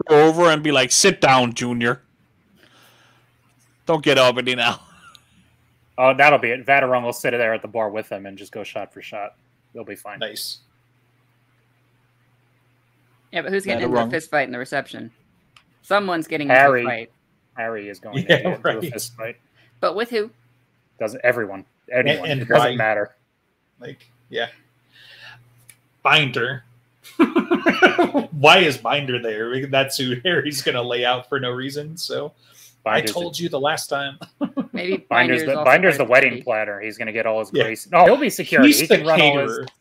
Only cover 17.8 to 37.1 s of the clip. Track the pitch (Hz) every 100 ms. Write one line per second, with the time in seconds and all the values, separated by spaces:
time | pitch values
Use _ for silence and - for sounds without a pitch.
17.8 | 101 101 107 131 175 147 180 - 160 113
18.8 | 151 117 - - 113 - _ _ _ _
19.8 | 175 185 240 226 220 _ _ _ _ _
20.8 | _ _ 110 127 123 120 101 95 - _
21.8 | - 123 143 151 160 135 120 120 123 123
22.8 | 110 104 104 _ _ _ _ _ _ _
23.8 | 139 139 _ _ _ 120 113 - _ _
24.8 | _ _ - - - - _ _ - _
25.8 | _ _ 135 151 135 123 123 131 - _
26.8 | _ _ - - - - - 349 330 -
27.8 | - - 330 285 220 151 147 185 165 123
28.8 | 117 143 135 123 113 107 117 131 135 135
29.8 | 135 - 127 123 180 165 147 143 160 127
30.8 | 117 123 120 127 - 139 123 123 135 147
31.8 | 151 160 - 131 151 - _ _ - _
32.8 | 110 135 - 175 170 156 170 143 143 156
33.8 | - 139 139 135 - _ 285 277 - 190
34.8 | 180 190 - 120 - - 156 151 147 156
35.8 | 185 143 117 127 135 120 127 107 104 101
36.8 | 110 107 110